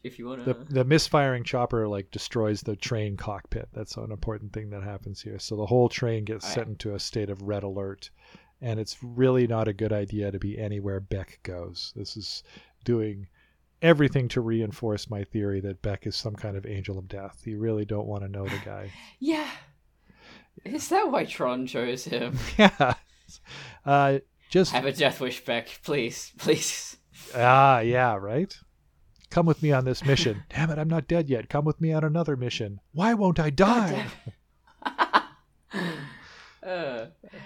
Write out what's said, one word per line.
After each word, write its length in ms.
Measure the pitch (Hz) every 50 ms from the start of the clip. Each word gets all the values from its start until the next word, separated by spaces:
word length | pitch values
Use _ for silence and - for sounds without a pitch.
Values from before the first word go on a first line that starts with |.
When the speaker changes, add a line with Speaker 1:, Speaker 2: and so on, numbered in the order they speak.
| -
Speaker 1:
if 140 | 120 - -
you 80 | 117
wanna. 180 | 123 131 127 120
Speaker 2:
The, 100 | 127 120
the 300 | - - 151 139 131 127
misfiring 600 | 131 156 156 - - - 151 139 135 127 120 117
chopper, 420 | - - 123 120 - 123 113 110 104
like, 220 | 101 98 95 -
destroys 520 | - 104 - - - 117 110 107 104 101
the 140 | - 117 104
train 400 | 95 - - 120 110 107 104 101
cockpit. 520 | - - 107 101 95 - - - 113 113 -
That's 240 | - 110 107 - -
an 140 | 117 110 110
important 400 | 107 104 - 113 110 107 107 101
thing 180 | 98 110 107 104
that 120 | 101 98
happens 380 | 98 101 101 98 - 101 98 -
here. 160 | - 107 101 98
So 180 | - - 110
the 100 | 104 107
whole 220 | 92 120 127 123 117
train 360 | - - 127 117 113 110 107
gets 200 | 104 110 98 -
Speaker 1:
Oh, 40 | -
yeah. 60 | -
Speaker 2:
set 120 | 120 113
into 280 | 110 104 - - 107 101
a 40 | 98
state 300 | - - - 113 104 98
of 120 | 98 98
red 200 | 98 101 104 101
alert. 480 | 98 98 95 101 98 98 98 - - - - _ _ - - - _ _ _ _
And 180 | 127 117 110 110
it's 240 | 107 - - -
really 440 | 123 120 120 123 131 131 127 127 123
not 220 | 113 117 110 110 107
a 40 |
good 200 | 101 98 110 107
idea 380 | 107 104 101 101 107 104 101 101
to 80 | 98 95
be 200 | 98 101 101 110
anywhere 420 | 107 104 104 101 98 101 98 98
Beck 400 | 98 - 98 95 92 - - -
goes. 500 | - 95 90 87 87 92 87 - - - -
This 200 | 110 98 - -
is 260 | 110 95 - - - - - - - - _ _ _ -
doing 440 | 120 120 113 107 107 101 98 98 - _ _ _ _ _ _ _ _ _ _
everything 460 | - 165 165 147 147 131 - 139 127 123
to 120 | - 135
reinforce 640 | 113 113 113 113 113 104 - - 120 110 104 101 - -
my 160 | 107 101 98
theory 360 | - - 110 101 101 98 98
that 200 | 95 98 95 -
Beck 260 | - 107 98 - -
is 80 | 107 -
some 180 | - - 113 104
kind 200 | - - 104 98
of 100 | 98 98
angel 320 | 107 104 95 92 104 98 95
of 100 | 95 92
death. 340 | - 98 98 98 - - -
You 120 | 113 107 104
really 260 | 113 113 110 107 107
don't 220 | 104 107 104 107
wanna 220 | 107 104 101 98 98
know 180 | 98 98 98
the 140 | 95 98 98 98
guy. 260 | 101 101 98 101 101 90 - -
Speaker 1:
<sighs> 140 | - - _
Yeah. 280 | 262 302 320 302 302 254 - - - - _ _ _ _ _ _ _ - _ _ - - - - - _ _ - -
Is 240 | 196 254 294 - -
that 220 | 339 392 427 311
why 140 | 240 196 156
Tron 420 | - - - 147 123 123 127 131
chose 380 | 127 - 123 120 123 123 127 -
him? 320 | - 123 120 120 123 139 123 113
Speaker 2:
<laughs> 120 | - - -
Yeah. 360 | 214 - - - 143 123 117 - - _ _ _ _ - - - - - - - - - - - -
Uh, 320 | 139 143 143 139 139 139 135 - _ _ _ _ -
just 220 | - 185 185 -
Speaker 1:
Have 120 | - 123 131
a 80 | 139
death 280 | 135 - 147 131 - -
wish, 240 | 131 123 - - -
Beck. 340 | - 117 117 113 - - - -
Please. 480 | - 147 139 113 123 143 - - - -
Please. 600 | - - - 151 147 - - - - - - - - _ _ - - - - -
Speaker 2:
Ah, 420 | 123 120 123 131 135 139 139 131 117
yeah, 380 | 113 117 120 127 127 120 107
right? 360 | 98 98 101 117 147 196 - - - - _ _ _ _ _ _ _ _ _ _ _ - _
"Come 160 | - 170 170
with 160 | 165 151 -
me 80 | 151 151
on 140 | 139 131 131
this 200 | 127 127 - -
mission." 380 | 139 135 117 - 120 104 101 -
Speaker 1:
<laughs> 40 | -
Speaker 2:
"Damn 200 | - 139 160 160
it, 80 | 151 151
I'm 80 | 156 160
not 180 | 165 160 -
dead 240 | - 165 170 160 135
yet. 180 | 127 113 117 -
Come 160 | - 143 147
with 160 | 156 151 -
me 120 | 160 160
on 100 | 156 156
another 340 | 156 156 151 170 165 156 143
mission." 440 | 127 123 120 - - 113 101 101 98 - _
"Why 220 | - 151 190 226 233
won't 240 | 208 202 180 160 170
I 120 | 156 151
Speaker 1:
God 60 | 139
Speaker 2:
die?" 500 | 131 170 208 240 240 208 170 139 135 135 123 - - - - - _ _ _ _ _ _ _ _ _ -
Speaker 1:
damn. 380 | - - - - - - - - - - _ _ _ _ _ _ _
<laughs> 300 | - 196 180 170 160 151 147 139 135 - - - - - - - - _
Uh, 440 | - 190 185 175 160 139 123 113 113 - - _ - - - - -